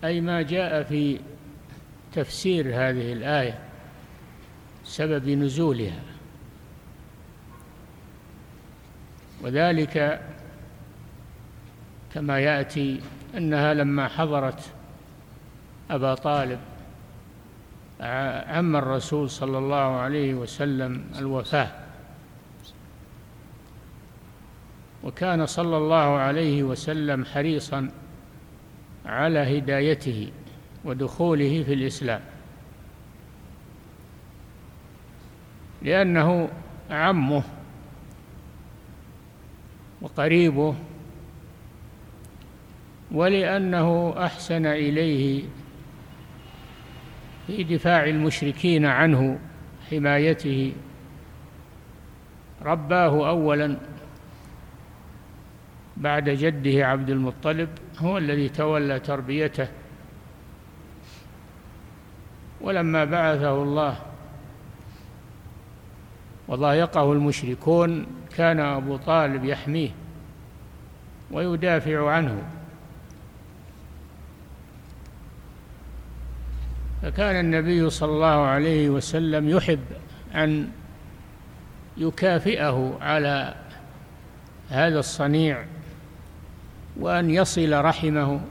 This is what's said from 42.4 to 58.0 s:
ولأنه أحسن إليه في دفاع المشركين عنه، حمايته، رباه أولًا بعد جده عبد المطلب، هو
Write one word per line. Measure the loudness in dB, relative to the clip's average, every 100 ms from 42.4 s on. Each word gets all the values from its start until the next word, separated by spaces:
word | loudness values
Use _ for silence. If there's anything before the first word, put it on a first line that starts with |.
| -20 -20 -20 -20 -20 -20 -6
ولأنه | 2 4 4 4 2 2 4 4 4 2 0
أحسن | -2 -2 -2 2 2
إليه | 2 2 4 4 4 2 0 -2 -10 -14 -16 -18 -18 -18 -18 -18 -18 -18 -18 -18 -18 -18 -16 -16 -16 -16 -16 -8
في | -4
دفاع | 0 2 6 6
المشركين | 6 4 2 2 -2 2 4 6 6
عنه، | 8 8 8 4 2 -6 -16 -18 -18 -6
حمايته، | 0 4 4 4 4 2 0 0 -4 -12 -18 -18 -18 -18 -18 -18 -20 -20 -20 -20 -20 -20 -20 -20 -20 -20 -10
رباه | -2 0 2 6 6 6 4
أولًا | 4 4 4 4 0 -6 -14 -16 -18 -18 -18 -18 -18 -18 -18 -20 -18 -18 -18 -18 -20 -20 -20 -20 -20 -16 -4
بعد | 2 4 4
جده | 4 4 2 4 6 6
عبد | 4 2
المطلب، | 2 2 0 0 0 0 -4 -16
هو | -2